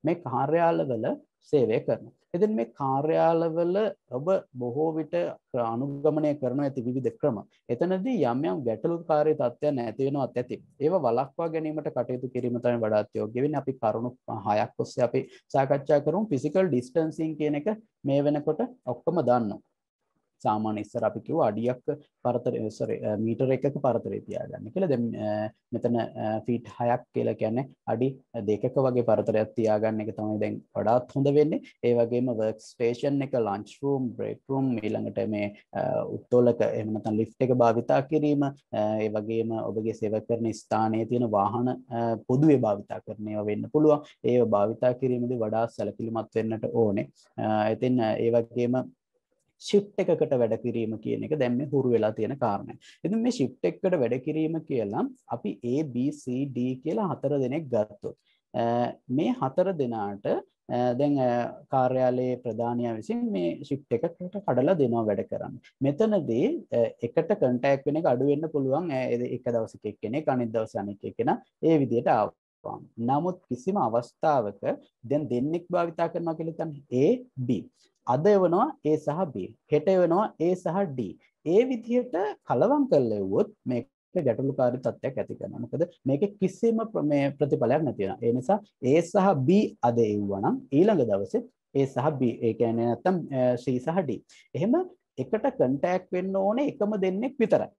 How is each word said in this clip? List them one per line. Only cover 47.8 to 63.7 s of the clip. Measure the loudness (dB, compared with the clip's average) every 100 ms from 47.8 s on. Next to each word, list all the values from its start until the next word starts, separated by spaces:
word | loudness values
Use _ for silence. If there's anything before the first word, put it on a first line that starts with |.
| 0 2
අ, | 2 2
ඒ | 2
වගේම | 2 0 -2 0 0 -4 _ _ _ _ _ _ _
ෂිෆ්ට් | 2 2 2 -4
එකකට | 0 2 2 2
වැඩ | 2 0
කිරීම | -2 -4 -4 -4
කියන | -4 -4 -2
එක | -2
දැන් | 0 0
මේ | 0
හුරු | 0 2
වෙලා | 2 2 0
තියෙන | -4 0
කාරණයක්. | 0 -2 -6 -16 -20 -8
ඉතින් | -2 0
මේ | 0 0
ෂිෆ්ට් | -2 0 -4
එකකට | -2 -2 0
වැඩ | 0 0
කිරීම | -2 -2 -2 -2
කියලා | -4 -4 -2 -2 -4 -6 _
අපි | -8 -6 -6
A, | -2 -2
B, | -2 -2 -2 -4
C, | -6 -4 -4
D | -2 -4 -4
කියලා | -4 -2 -2
හතර | -2 -2 0
දෙනෙක් | 0 -2 -2
ගත්තොත්, | -2 -2 -6 -12 -12 _ _ _
අ, | -2 0 2 0 -4 -4
මේ | 0 0 0
හතර | -2 0 0 0
දෙනාට, | -2 -2 -6 -6 -2
අ, | -4 -4 _ -6 0 0
දැන්, | 2 2 2
අ, | 2 2 -2 -8 -2
කාර්යාලයේ | 0 2 2 2 2 -2 -2
ප්‍රධානියා | -4 -4 -2 -2 -4 -4
විසින් | -6 -4 -2
මේ | -2 -2 -4
ෂිෆ්ට් | -6